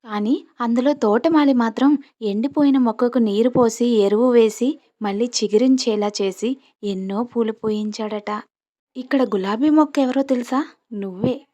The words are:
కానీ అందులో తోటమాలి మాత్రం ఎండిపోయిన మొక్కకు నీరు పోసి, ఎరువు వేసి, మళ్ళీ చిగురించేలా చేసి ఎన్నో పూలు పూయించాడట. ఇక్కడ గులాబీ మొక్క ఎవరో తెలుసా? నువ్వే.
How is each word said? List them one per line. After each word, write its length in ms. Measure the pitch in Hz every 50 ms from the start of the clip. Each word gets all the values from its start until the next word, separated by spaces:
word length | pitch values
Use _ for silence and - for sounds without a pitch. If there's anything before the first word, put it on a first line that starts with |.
| _
కానీ 300 | 233 214 208 208 214 277 - - _ _ _ 240
అందులో 280 | 233 233 240 254 285 294 285 -
తోటమాలి 500 | 214 208 240 - 330 330 302 294 277 269 247
మాత్రం 280 | 233 226 220 - 254 277 302 277 - _ _ _ 226 208
ఎండిపోయిన 480 | 196 214 226 285 277 302 294 277 269 269 254
మొక్కకు 340 | 233 220 - 240 240 240 262 233 214
నీరు 220 | 196 208 233 254 247
పోసి, 320 | 262 240 233 226 - 240 240 240 214 196
ఎరువు 200 | 202 208 214 247 254 240
వేసి, 320 | 240 226 220 208 - 233 262 311 - _ _ _ _ 214
మళ్ళీ 220 | 208 196 202 233 247 247
చిగురించేలా 760 | - 220 202 202 214 247 262 262 254 - 240 214 208 202 208 208 -
చేసి 320 | 202 190 185 - - 240 269 269 _ _ _ _ - 202
ఎన్నో 280 | 196 190 190 190 196 208 240 240
పూలు 220 | - 233 226 220 214 _
పూయించాడట. 720 | - 220 214 214 214 214 208 - 220 214 214 208 208 - 208 214 - _ _ _ _ _ _ _ _ _ _
ఇక్కడ 240 | 262 247 - - 269 254 208
గులాబీ 380 | 208 196 190 196 208 220 269 311 302 311
మొక్క 200 | 302 294 294 294 269
ఎవరో 200 | 254 254 269 269 269
తెలుసా? 280 | 269 247 240 - 254 262 330 - - _ _ _ 233 202
నువ్వే. 320 | 196 196 180 185 214 262 247 285 302 _